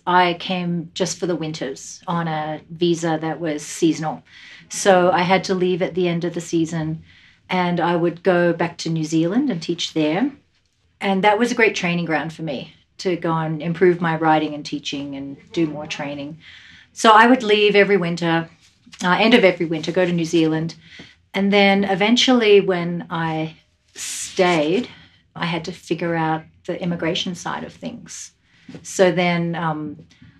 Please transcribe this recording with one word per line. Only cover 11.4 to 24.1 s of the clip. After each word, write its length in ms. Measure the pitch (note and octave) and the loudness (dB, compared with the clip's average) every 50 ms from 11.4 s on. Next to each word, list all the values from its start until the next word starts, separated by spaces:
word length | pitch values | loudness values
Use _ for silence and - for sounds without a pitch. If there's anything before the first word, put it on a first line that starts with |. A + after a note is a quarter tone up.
| A#3+ A#3+ A#3+ | 2 0 2
a 20 | |
great 180 | A#3+ A3+ G#3 - | 2 2 2 2
training 300 | - - F3 F3 F3 E3+ | 0 -2 -2 -2 -2 -2
ground 300 | D#3+ D#3+ D3 D3 D#3+ - | -2 -2 -4 -4 -6 -10
for 80 | - | -8
me 320 | D#3+ D#3 C3+ A2 - - - _ _ _ _ - | -8 -8 -8 -8 -10 -14 -18 _ _ _ _ -8
to 180 | - F#3+ F3 | -4 -4 -2
go 160 | D#3+ F3 E3+ | -2 -2 -2
and 300 | E3 D#3+ D#3+ D#3 D#3+ D3 | -2 -2 -2 -4 -4 -4
improve 400 | C#3+ E3+ E3 E3 F#3+ F3+ F3 F3 | -4 -6 0 2 4 4 4 4
my 160 | F3+ E3 D#3+ D#3+ | 0 -2 -2 0
writing 360 | D#3+ D#3 D#3 D#3 D3+ D3 D3+ | 2 2 2 2 2 -2 -6
and 120 | D3 C#3+ | -8 -10
teaching 500 | - D3+ C#3+ - - D3 C#3 C#3+ C#3+ C#3 | -8 -10 -8 -8 -8 -8 -8 -8 -8 -10
and 220 | C#3 C#3 C#3 C#3 - - - - | -10 -12 -12 -14 -16 -18 -8 -4
do 120 | F3 E3 | -2 -2
more 220 | D3+ D3 D3 D3+ D#3 | -2 -4 -8 -10 -10
training. 500 | - - D3 C#3+ C#3+ C#3+ C#3 D3 E3 - - - - - - - - - - _ | -10 -10 -8 -8 -10 -10 -12 -12 -14 -16 -20 -20 -20 -20 -20 -20 -20 -20 -20 _
So 200 | _ - - A3+ | _ 2 4 6
I 160 | G#3+ G#3+ A3+ A#3+ | 8 8 8 8
would 160 | B3+ B3 A3+ | 6 4 2
leave 340 | G#3 G#3 G#3+ G#3 G#3 F#3+ G3+ | 2 2 4 4 6 6 6
every 180 | G3 F#3 G3+ | 4 4 4
winter, 540 | F#3+ E3+ E3+ F3 E3 F3 E3+ E3 E3 E3 - - _ _ _ _ _ _ _ - - - | 2 0 -2 -2 -2 0 0 2 0 0 -4 -10 _ _ _ _ _ _ _ -10 -4 0
uh, 120 | F3+ F3+ F3 | 2 2 4
end 180 | G#3 A#3+ B3 | 6 6 6
of 100 | A#3 F#3+ | 8 6
every 220 | F3+ F3+ - F3 D#3 | 6 4 2 -2 -4
winter, 260 | E3 D#3 D3+ F3 E3+ | -4 -4 -4 -2 0
go 120 | F#3 F3+ | 0 0
to 60 | F3 | 2
New 140 | F3 E3+ E3 | 2 0 0
Zealand. 500 | D#3+ E3+ E3 D#3+ D#3 D#3 D#3+ D#3+ E3 - - - - - - - - _ _ _ _ - | 0 2 2 2 2 2 0 -2 -6 -8 -12 -20 -20 -20 -20 -20 -20 _ _ _ _ -4
And 200 | G3 G3 G3+ G3+ | -2 0 2 4
then 320 | G3+ G3 G3 G3 G3 G3+ | 6 6 6 4 4 2
eventually 720 | G3 F#3+ F3 G3+ A3 A#3+ A#3+ - - B3+ A#3+ A3+ G#3+ G#3 G3 | 0 0 0 2 2 2 4 4 4 4 4 6 6 6 6
when 480 | F3 F3 F#3 F3 E3+ F3 F3 E3+ D#3+ - | 6 4 0 -2 -2 -4 -4 -6 -8 -6
I 460 | F3 E3 E3 D#3+ D#3+ D#3 D#3+ D#3+ D#3+ - _ _ _ _ _ _ _ | -6 -4 -4 -2 -2 -4 -4 -6 -8 -14 _ _ _ _ _ _ _
stayed, 920 | - - - | -14 -12 -10